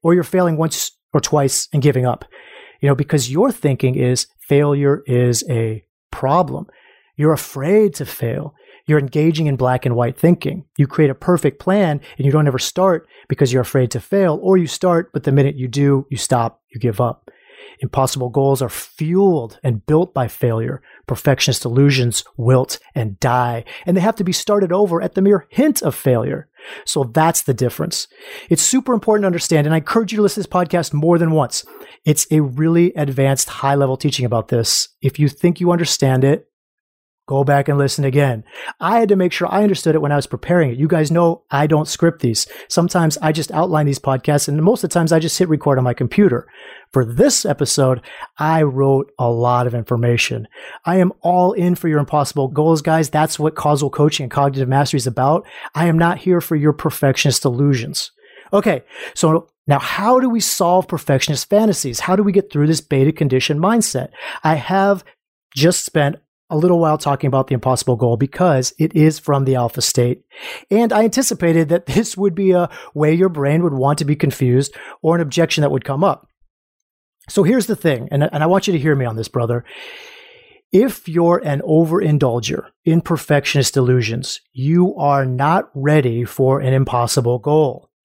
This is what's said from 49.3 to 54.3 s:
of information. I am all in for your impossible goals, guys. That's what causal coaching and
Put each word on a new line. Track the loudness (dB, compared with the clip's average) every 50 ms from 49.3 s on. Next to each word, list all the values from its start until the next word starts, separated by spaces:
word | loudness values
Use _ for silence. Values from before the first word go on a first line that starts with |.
| 0 0 0 2 2 2 0
of | -2 -2
information. | -4 -4 -2 -2 0 2 0 2 0 0 -4 -4 -8 -10 -14 _ -20 -20 -20 -20 -10 _
I | 0 2
am | 2 2 2 -2 _
all | -2 0 2 2 2 2
in | 2 0 0 0 0
for | 0 0 0
your | 0 0
impossible | 0 0 0 -2 -2 -2 -2 -4 -4 -2
goals, | -2 0 2 2 2 2
guys. | 0 0 0 0 0 0
That's | 0 0 0 0 -2 -2
what | -4 -4 -4
causal | -2 0 0 0 0 0 -4
coaching | 0 0 0 0 0 -2 -8
and | -4